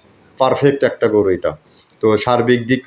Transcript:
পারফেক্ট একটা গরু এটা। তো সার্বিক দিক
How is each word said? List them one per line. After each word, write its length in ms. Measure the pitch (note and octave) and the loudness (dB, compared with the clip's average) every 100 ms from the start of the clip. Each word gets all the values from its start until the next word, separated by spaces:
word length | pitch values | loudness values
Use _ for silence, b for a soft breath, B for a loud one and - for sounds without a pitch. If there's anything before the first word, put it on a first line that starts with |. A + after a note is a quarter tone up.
| _ _ _ - | _ _ _ -2
পারফেক্ট 460 | C3 B2+ C#3+ C#3 | -2 2 0 2
একটা 240 | B2 - A2+ | -2 -2 0
গরু 220 | G#2+ G2 | 0 0
এটা। 220 | F2 E2+ D2+ _ b b _ | -2 -4 -8 _ b b _
তো 160 | A2 G#2+ | 0 0
সার্বিক 500 | - A#2+ A#2 B2 A#2 | 0 0 2 0 0
দিক 140 | B2+ | -4